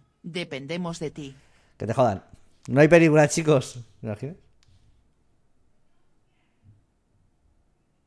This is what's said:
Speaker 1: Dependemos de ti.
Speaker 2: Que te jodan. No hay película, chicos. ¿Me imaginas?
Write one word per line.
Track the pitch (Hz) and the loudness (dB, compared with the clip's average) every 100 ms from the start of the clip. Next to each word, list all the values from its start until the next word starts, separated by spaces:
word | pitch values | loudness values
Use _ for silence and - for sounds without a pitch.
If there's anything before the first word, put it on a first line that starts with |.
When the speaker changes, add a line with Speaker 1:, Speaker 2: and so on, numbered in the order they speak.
| _ _ | _ _
Speaker 1:
Dependemos | 175 165 175 135 139 170 175 170 | -12 -10 -8 -10 -10 -8 -8 -8
de | 151 | -10
ti. | - 139 131 _ _ _ - | -10 -16 -18 _ _ _ -10
Speaker 2:
Que | 101 | -6
te | |
jodan. | 107 123 92 - - _ _ - | 0 0 -2 -10 -20 _ _ -4
No | 123 | 4
hay | 151 | 6
película, | 170 165 151 147 | 6 6 4 4
chicos. | - 156 143 - 123 117 _ | 2 0 0 0 -12 -20 _
¿Me | 113 | -12
imaginas? | 104 135 190 _ _ _ _ _ _ _ _ _ _ _ _ _ _ _ _ _ _ _ _ _ _ _ _ _ _ _ _ _ _ _ _ _ _ _ _ | -10 -12 -14 _ _ _ _ _ _ _ _ _ _ _ _ _ _ _ _ _ _ _ _ _ _ _ _ _ _ _ _ _ _ _ _ _ _ _ _